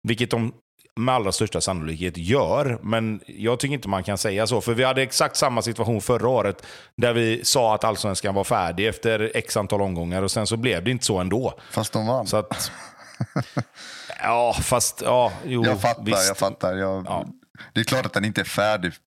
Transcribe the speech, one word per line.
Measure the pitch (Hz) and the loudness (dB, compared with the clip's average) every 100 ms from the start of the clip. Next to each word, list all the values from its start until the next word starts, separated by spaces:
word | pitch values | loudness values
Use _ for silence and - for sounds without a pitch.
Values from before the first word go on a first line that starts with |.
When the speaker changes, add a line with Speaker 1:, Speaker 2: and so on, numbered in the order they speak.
| 110 | -2
Speaker 1:
Vilket | 113 120 | -2 0
de | 117 110 - _ _ _ - | 0 -2 -6 _ _ _ -2
med | 123 | 0
allra | 127 98 | 2 0
största | 92 107 85 | 0 -2 0
sannolikhet | 98 90 78 80 90 85 | -2 -2 -4 -4 -4 -4
gör. | 85 135 82 113 143 113 | 0 2 2 0 0 -4
Men | 101 113 110 107 - | -2 0 0 -6 -12
jag | 98 107 123 | -4 -2 0
tycker | 139 | -2
inte | 139 98 | -4 -2
man | 95 | -2
kan | 92 98 | 0 -2
säga | 110 98 110 | 0 0 2
så. | 117 | 0
För | 117 | 0
vi | 117 | 2
hade | 127 131 | 2 2
exakt | 131 - 151 - | 0 0 0 2
samma | 143 120 | 2 2
situation | 110 113 110 110 | -2 -2 0 0
förra | - 117 113 | 2 2 4
året | 127 101 - - - - - | 4 2 -2 -12 -20 -16 0
där | 120 | 2
vi | 117 113 113 | 4 2 0
sa | 120 139 113 | 2 2 4
att | 107 | 2
allsvenskan | 113 104 107 92 101 | 0 0 -2 -2 0
var | 98 | 0
färdig | 95 113 85 87 107 | 2 0 0 0 0
efter | - 117 110 110 | 0 0 2 0
x | 120 - 110 | -2 -2 -2
antal | 98 104 | 0 0
omgångar | 98 87 85 92 | 0 -2 -2 -2
och | 98 | 0
sen | - 101 | 0 -2
så | 113 | 0
blev | 123 87 | 0 0
det | 98 | 0
inte | 127 | -2
så | - 101 | 0 0
ändå. | 95 104 123 - - | 0 0 -2 -6 -8
Speaker 2:
Fast | - 110 | -6 -2
de | 113 107 | -2 0
vann. | 127 98 | -2 0
Speaker 1:
Så | 107 | -2
att, | - - - - - - - - - 151 | -2 -6 -6 -8 -18 -20 -20 -10 -4 -4
<laughs> | - - - - - - - - | -4 -6 -8 -14 -18 -16 -14 -4
ja, | 104 120 120 - | 0 2 2 0
fast, | - 120 - - | 2 2 2 -2
ja, | - 123 117 90 | 2 4 4 0
jo, | - 123 | -4 2
Speaker 2:
Jag | 117 113 | 2 2
fattar, | 120 117 | 0 0
Speaker 1:
visst. | 107 101 95 | 0 2 2
Speaker 2:
jag | 98 | 2
fattar. | 98 - 92 92 | -2 0 -2 0
Jag, | 95 95 90 | -2 -2 -4
Speaker 1:
Ja. | 90 - - _ - - | -6 -6 -14 _ -20 -6
Speaker 2:
det | - | -2
är | |
klart | 117 131 - | 0 0 0
att | |
den | 101 | 0
inte | 107 101 | 0 0
är | |
färdig. | 95 - 104 107 87 - | -2 2 2 2 -2 -6